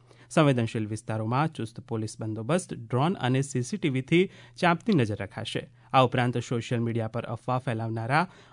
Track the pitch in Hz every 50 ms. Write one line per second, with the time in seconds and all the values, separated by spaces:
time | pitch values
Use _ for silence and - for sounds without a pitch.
0 | _ - - - - - - 175 160 143 135 123 117 113 - 120 107 104 110 107
1 | - - 110 110 110 110 120 131 151 156 156 - 120 110 - - - - 117 113
2 | 110 107 - - 113 110 110 110 113 113 160 - - - - 117 117 113 - 123
3 | 139 170 196 - - 123 127 131 139 143 - 127 123 - - 202 - 160 127 131
4 | 127 - 165 170 185 190 - - - - - - - 175 170 170 - - 214 160
5 | 120 104 107 95 101 92 - - 110 - - - - - - _ - - - 131
6 | 131 120 - 127 123 123 120 123 117 - 131 117 120 - 131 117 117 117 113 117
7 | 110 110 - 120 117 - 117 113 _ - 127 127 - - 117 110 113 113 113 113
8 | 113 113 135 156 170 - - - - -